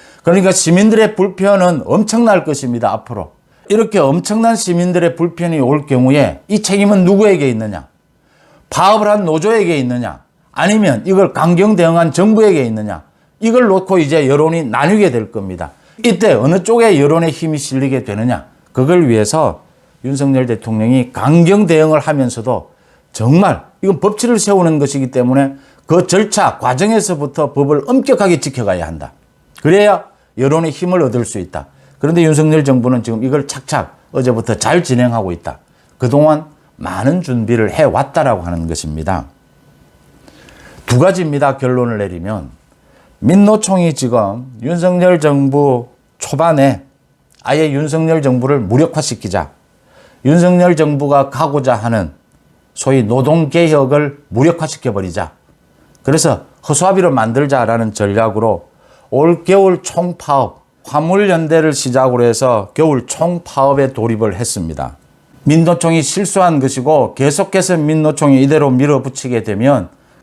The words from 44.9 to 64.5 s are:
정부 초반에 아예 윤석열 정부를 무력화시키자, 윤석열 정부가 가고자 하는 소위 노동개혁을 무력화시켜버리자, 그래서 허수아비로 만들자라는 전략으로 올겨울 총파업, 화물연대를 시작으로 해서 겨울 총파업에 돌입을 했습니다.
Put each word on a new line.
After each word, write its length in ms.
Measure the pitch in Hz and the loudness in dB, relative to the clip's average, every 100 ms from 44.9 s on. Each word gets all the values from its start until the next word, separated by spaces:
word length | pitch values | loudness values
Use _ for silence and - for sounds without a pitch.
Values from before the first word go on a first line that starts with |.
| 180 180 175 | 2 2 2
정부 720 | 151 143 139 143 143 123 110 _ _ _ | 2 2 2 2 2 0 -4 _ _ _
초반에 640 | - 139 170 151 135 104 - _ _ _ _ _ | -8 -2 0 2 2 0 -8 _ _ _ _ _
아예 280 | - 147 156 | -4 0 0
윤석열 500 | 139 151 160 160 160 | -2 -2 -2 0 0
정부를 380 | 139 127 131 143 | 0 0 0 -2
무력화시키자, 880 | 95 120 165 160 - 110 104 92 73 _ _ _ _ _ _ _ 131 | 0 2 2 -2 -6 -8 -6 -6 -6 _ _ _ _ _ _ _ 0
윤석열 500 | 170 175 180 180 160 | 4 4 4 4 2
정부가 540 | 156 143 143 143 139 | 0 0 0 0 0
가고자 460 | 131 156 143 131 113 | -2 -2 -2 0 -2
하는 360 | 117 113 78 - _ _ _ _ _ | -2 -2 -4 -10 _ _ _ _ _
소위 300 | - - 135 | -6 0 0
노동개혁을 1200 | 107 123 135 160 151 170 165 151 135 147 147 143 _ | 2 0 2 0 0 2 2 2 2 0 0 -6 _
무력화시켜버리자, 1040 | 107 156 170 156 - 131 101 95 87 82 - _ _ _ _ _ _ | 0 0 0 -6 -8 -6 -6 -6 -8 -10 -12 _ _ _ _ _ _
그래서 420 | - 151 160 117 - _ - | -2 0 0 -2 -6 _ -6
허수아비로 440 | 147 185 196 175 | -2 0 2 2
만들자라는 840 | 131 110 117 143 135 110 113 113 | 0 0 -2 0 0 0 -2 -4
전략으로 760 | - 101 101 113 104 113 90 - _ _ _ _ | -2 -2 0 -2 0 -2 -2 -8 _ _ _ _
올겨울 720 | 127 160 170 170 196 190 180 | 0 2 0 2 2 4 0
총파업, 800 | - - 180 170 - 139 117 - _ _ - | -4 -6 -6 -8 -2 -2 -2 -6 _ _ -6
화물연대를 880 | 143 160 196 202 170 156 160 156 | -4 0 0 0 0 0 2 2
시작으로 500 | 131 131 127 131 123 | -2 -2 0 2 2
해서 480 | 120 113 131 113 95 | 2 2 0 0 -2
겨울 320 | - 156 135 - | 0 0 0 -4
총파업에 880 | - 165 170 - - 139 139 135 | -4 -4 -4 -6 -2 0 2 0
돌입을 420 | 135 117 110 110 92 | -2 -4 -2 -2 -4
했습니다. 640 | 117 | -6